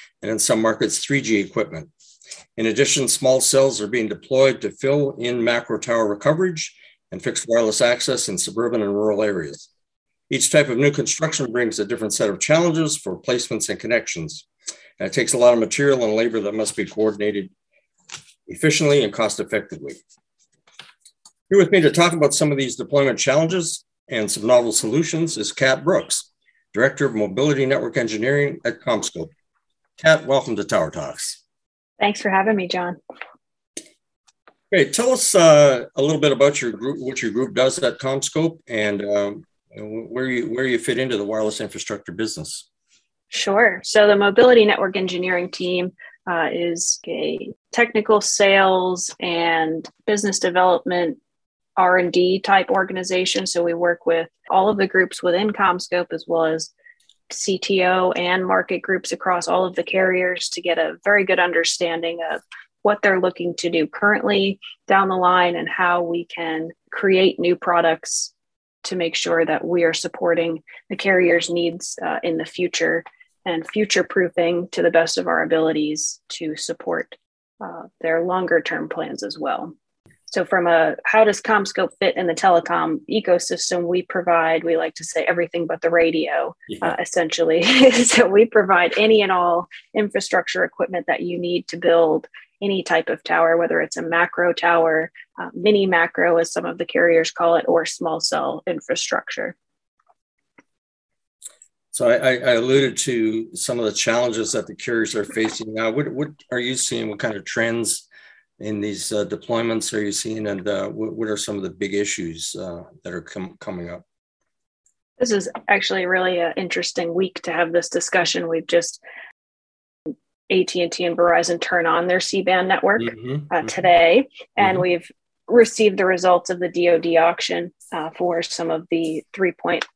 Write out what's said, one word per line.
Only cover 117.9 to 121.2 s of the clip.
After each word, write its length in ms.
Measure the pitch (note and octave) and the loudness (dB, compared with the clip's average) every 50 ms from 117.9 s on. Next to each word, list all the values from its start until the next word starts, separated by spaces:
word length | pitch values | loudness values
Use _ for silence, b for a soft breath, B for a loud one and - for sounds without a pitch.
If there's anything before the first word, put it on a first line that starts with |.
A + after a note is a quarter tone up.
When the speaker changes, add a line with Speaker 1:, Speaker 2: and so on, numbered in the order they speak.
| - E3+ - - - F#3 E3+ - - F3+ E3+ | -4 -4 -2 0 0 0 0 0 -2 -4 -4
Speaker 2:
We've 180 | E3 E3 E3 D#3+ | -4 -4 -4 -2
just, 340 | - E3+ E3+ E3+ - - - B B B B B B B _ _ _ _ _ _ _ _ _ _ _ _ _ - D#3 C3 _ _ _ _ _ _ - | 2 2 2 2 0 -6 -12 B B B B B B B _ _ _ _ _ _ _ _ _ _ _ _ _ -14 -14 -14 _ _ _ _ _ _ 0
A 140 | G3+ F#3 F3+ | 0 0 0
T 180 | - - F3+ | 0 -2 -2
and 100 | F3 E3+ | -2 -2
T 120 | - - F3+ | -4 -4 -4
and 140 | E3+ E3 | -4 -2
Verizon 420 | E3+ | 0